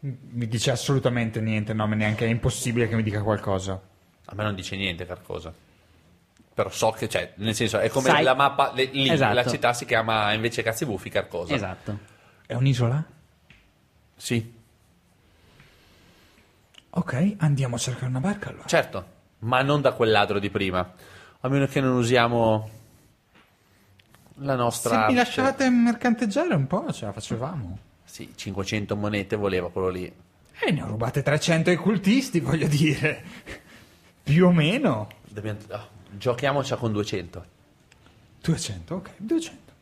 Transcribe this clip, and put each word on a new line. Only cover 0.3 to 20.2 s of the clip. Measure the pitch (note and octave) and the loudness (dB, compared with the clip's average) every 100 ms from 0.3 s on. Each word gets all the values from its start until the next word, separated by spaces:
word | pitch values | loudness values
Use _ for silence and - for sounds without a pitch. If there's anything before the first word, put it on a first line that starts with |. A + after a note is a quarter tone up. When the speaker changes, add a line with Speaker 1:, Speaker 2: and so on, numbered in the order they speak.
| A#2+ A#2 | -8 -4
Speaker 1:
dice | A2+ B2 | -2 0
assolutamente | A#2+ - C#3 B2+ A#2+ A2+ A2+ | -2 2 2 2 0 -2 -2
niente, | A2 A2 G#2+ | -2 -2 -2
no, | A2 G#2+ | -2 0
ma | G#2+ | 0
neanche | G#2+ G#2+ A#2 | 0 0 0
è | |
impossibile | A2+ C3 - B2+ A#2 A#2 | 0 0 -2 -2 0 0
che | A2+ | 2
mi | |
dica | A2 G#2 | 0 0
qualcosa. | G#2 G#2 - F#2+ F#2+ F#2+ - _ _ _ - | 0 0 0 -2 -2 -8 -10 _ _ _ -18
Speaker 2:
A | G2 | -6
me | |
non | G#2+ G2 | -4 -4
dice | F2+ F#2+ | -8 -4
niente | G2 E2 F2 | -4 -4 -8
Carcosa. | F2+ - F2 E2 D#2+ _ _ _ _ _ _ _ _ _ | -12 -10 -12 -12 -18 _ _ _ _ _ _ _ _ _
Però | - G2 | -4 -4
so | - A2 | 0 0
che | A2 A2+ | 0 -2
c'è, | F#2+ F2 - | -2 -4 -6
nel | G#2+ G#2+ | -4 0
senso, | A2+ G#2 | 0 2
è | A2+ | 0
come | C3+ C3 | 0 2
Speaker 3:
Sai | D3 | 4
Speaker 2:
la | C3+ | 4
mappa, | C3 C#3+ - C#3 | 4 2 4 0
le, | B2 C3 | 2 -2
lì, | C#3 C3+ | 2 2
Speaker 3:
Esatto. | D#3+ C3 | 4 4
Speaker 2:
la | A2 B2 | 4 2
città | A#2 A#2+ | 2 0
si | A#2+ A#2+ | 0 0
chiama | A#2 A2+ A2 G#2 | 0 2 2 2
invece | G#2+ A#2 A2+ | 0 -2 -2
Cazzi | A2 A2 D3+ | -2 -2 -4
Buffi | G2 G#2 | -6 -2
Carcosa. | G2+ F#2+ F2 F2 | -4 -2 -6 -4
Speaker 3:
Esatto. | C#3 G2+ F#2 - G#2 - - _ _ _ | -4 -4 -8 -10 -10 -12 -20 _ _ _
Speaker 1:
È | A#2 | 0
un'isola? | C3 B2 A#2+ C3+ D#3 - _ _ _ - _ _ _ _ _ _ | 2 2 2 0 -4 -12 _ _ _ -20 _ _ _ _ _ _
Speaker 2:
Sì. | - A#2+ A2+ - _ _ _ _ _ _ _ _ _ _ - _ _ _ _ _ _ _ _ _ _ - _ | -4 -2 -4 -14 _ _ _ _ _ _ _ _ _ _ -20 _ _ _ _ _ _ _ _ _ _ -20 _
Speaker 1:
Ok, | - - B2+ F#3+ G#3 | -6 -4 0 0 2
andiamo | D#3 C#3+ C3 A#2 | 0 2 0 -2
a | |
cercare | - A#2+ B2+ | -4 -4 -4
una | B2+ | -2
barca | C3+ G#3 - | -2 -4 -8
allora. | - - | -14 0
Speaker 2:
Certo, | E3 - G2 F2 - _ _ | 0 0 -6 -12 -20 _ _
ma | A2 B2+ | 0 2
non | C3+ D3 | 2 4
da | C3 | 2
quel | A#2 A2+ | 2 4
ladro | G#2 | 6